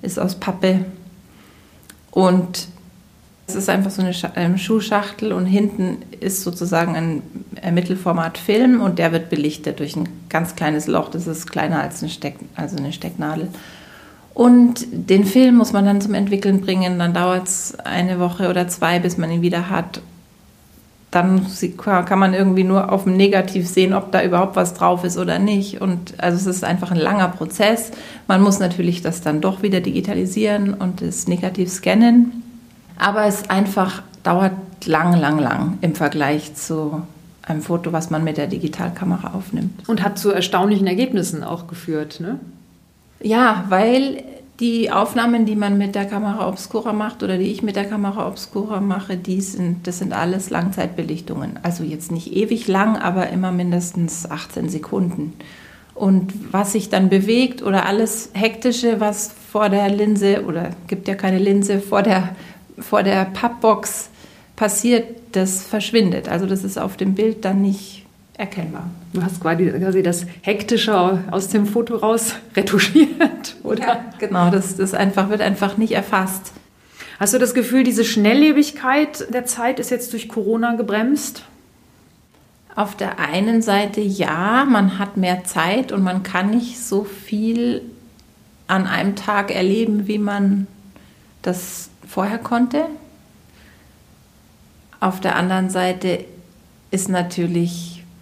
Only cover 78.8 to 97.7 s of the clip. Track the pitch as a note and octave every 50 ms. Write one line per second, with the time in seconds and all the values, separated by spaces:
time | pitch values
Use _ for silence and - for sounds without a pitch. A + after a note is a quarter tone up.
78.8 | - B3+ C4+ D4 D4+ D4+ D4+ - - - A#3 B3 B3 B3+ - B3 A#3 B3 C4 -
79.8 | A#3+ - B3+ A#3+ B3 - - A3 G#3+ - - A3+ G3+ G3 A3+ A3+ A#3 A#3+ A#3 A3+
80.8 | A#3+ F#3+ G3+ G#3+ A3+ B3 D4 C#4+ - - - - - - - - _ _ _ _
81.8 | _ _ _ _ _ _ _ _ _ _ _ _ _ _ _ _ _ _ - -
82.8 | G#3 G3 G3 - G3+ F#3 - - E3 - - F#3 G3 A3+ A#3 A3+ A3+ A3+ G3 G3+
83.8 | G#3 G#3 G3+ G#3+ G#3 G3 G3 G3 F3 - D3+ E3 F3+ G#3 A3+ B3+ C#4 C#4 B3 G#3
84.8 | G3 F#3+ F#3 - G3+ G3 - G3+ F#3 F3+ F3+ F3+ F3+ - - F3+ D#3+ F3 G3+ B3+
85.8 | B3+ C4 - G3+ F#3+ F#3 F#3 F#3+ F#3+ - - F3+ F#3 G3+ G#3+ A#3+ A#3 - - -
86.8 | - - G3 G3 G3+ - - - - - A3 G#3 A3 A3+ A3+ A#3 A#3+ A#3+ A#3+ -
87.8 | - - - - - - - - - _ _ _ _ _ _ _ _ - F#3 F#3+
88.8 | F#3 F#3 - - F#3 G3+ G3 - - - G#3 G3+ G3+ G3 F#3 G3 F#3 F#3+ G3 A3+
89.8 | A3+ A3 G#3 G#3 G3+ G3 G#3 G#3 G#3 G3+ G3+ G3+ G3+ G3 G3+ G3+ G3 - - -
90.8 | - - - - - - _ _ _ - _ - - F3+ F3+ F3+ - - - -
91.8 | - - - _ - - - - F#3 G3+ G#3+ A3+ - - A#3+ A#3 B3 B3 - D4
92.8 | D#4+ E4 D4+ - - - - - - _ _ - - - _ - - - - -
93.8 | _ - _ _ _ _ - _ _ _ _ _ _ _ _ _ - _ _ -
94.8 | _ _ - - - F#3+ F#3+ F#3 F#3+ F#3+ - - F3 F#3 F#3 F#3+ F#3 F#3 F#3 F#3
95.8 | F3+ F3+ F#3 F#3 G3 F#3 F3 F3 - - - - - - _ - _ _ _ _
96.8 | _ - - F#3 F#3 - F#3 F3+ F3+ F3 - - E3+ E3+ F3 F3 E3+ F3